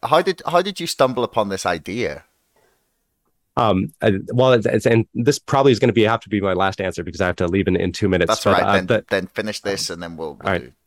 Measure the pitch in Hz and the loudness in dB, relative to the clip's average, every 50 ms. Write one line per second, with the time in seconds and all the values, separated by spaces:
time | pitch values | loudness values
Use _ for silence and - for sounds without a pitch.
0 | - 127 156 165 180 196 180 - - - 160 175 185 202 190 - 170 165 - - | -2 2 0 2 2 0 -4 -4 -6 0 0 0 0 0 -6 -8 -8 -8 0 0
1 | 139 131 127 123 120 107 - 120 107 101 98 95 - 92 87 85 - - 95 120 | 0 0 2 -2 -4 -2 0 -2 -2 -2 -4 -4 -2 -4 -4 -4 -6 -8 -6 -6
2 | 113 80 73 71 _ _ _ _ _ _ _ _ _ _ _ _ _ _ _ _ | -6 -6 -6 -10 _ _ _ _ _ _ _ _ _ _ _ _ _ _ _ _
3 | _ _ _ _ _ _ _ _ _ _ _ - 120 110 98 92 95 - - _ | _ _ _ _ _ _ _ _ _ _ _ 0 2 2 2 0 0 -4 -6 _
4 | - 110 98 95 - - - 123 127 131 127 117 101 - - 113 - 120 117 113 | 0 0 0 0 -4 -4 0 2 4 4 4 4 2 0 -2 0 2 4 2 2
5 | 107 _ _ - 120 117 - - _ - - 139 139 139 123 98 - 123 101 117 | 2 _ _ -2 0 0 0 0 _ -2 2 4 6 6 6 6 4 2 4 4
6 | 107 107 113 113 - 104 107 101 95 98 92 90 95 95 92 - 95 92 87 - | 4 4 2 0 -2 -4 -4 -2 0 0 0 0 0 0 -2 -2 -6 -6 -4 -6
7 | 87 87 78 76 98 90 87 - 92 87 87 98 95 95 92 87 87 92 90 - | -10 -10 -4 -2 -2 -2 0 0 -2 0 0 0 0 0 0 0 0 -2 -2 -2
8 | - 98 92 90 87 85 110 - - 104 98 90 95 101 101 98 92 90 120 104 | 0 0 2 2 2 2 0 0 2 2 2 2 2 2 2 0 2 0 -2 -2
9 | - _ 104 98 92 - _ - 104 107 104 - - 101 98 95 - - 90 85 | 0 _ -4 -4 -4 -4 _ -8 -6 -6 -8 -8 -6 -6 -6 -4 -6 -8 -8 -10
10 | 85 85 85 78 80 78 71 - - 95 95 87 62 64 _ _ _ | -12 -14 -12 -10 -10 -12 -12 -6 -4 -4 -2 -2 -4 -10 _ _ _